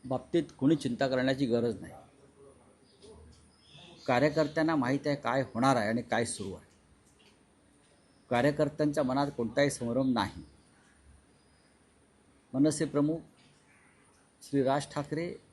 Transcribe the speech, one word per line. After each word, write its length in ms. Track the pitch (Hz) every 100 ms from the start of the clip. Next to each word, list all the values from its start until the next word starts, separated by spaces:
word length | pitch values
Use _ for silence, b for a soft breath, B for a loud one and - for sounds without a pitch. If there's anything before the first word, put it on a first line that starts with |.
बाबतीत 400 | 127 127 - - - -
कोणी 180 | 135 160
चिंता 320 | 131 117 135
करण्याची 380 | 131 131 135 135
गरज 340 | 117 117 98
नाही. 120 | - - - - - _ - - - _ _ _ - - - - - _ _ - - - -
कार्यकर्त्यांना 680 | 123 147 151 147 156 160 156
माहीत 240 | 123 139 147
आहे 100 | 139
काय 260 | 117 131
होणार 340 | 123 113 131 127
आहे 120 | 104
आणि 140 | 117
काय 220 | 117 113
सुरू 280 | 117 - 98
आहे. 140 | 90 - _ _ _ _ _ - _ _ _ _ _ _ _ _ _ _
कार्यकर्त्यांच्या 760 | 120 139 151 147 147 151 147
मनात 220 | 131 131 143 143
कोणताही 340 | 117 127 143
संभ्रम 420 | - 120 120 131
नाही. 300 | 120 98 - - - _ _ _ _ - - _ _ _ _ _ _ _ _ _ _ _ _ _
मनसे 300 | 131 151 147
प्रमुख 340 | 151 147 147 160 - _ - _ _ - _ _ _ _ _ _
श्री 200 | - 139
राज 240 | 127 139 147
ठाकरे 400 | - 143 151 175 - _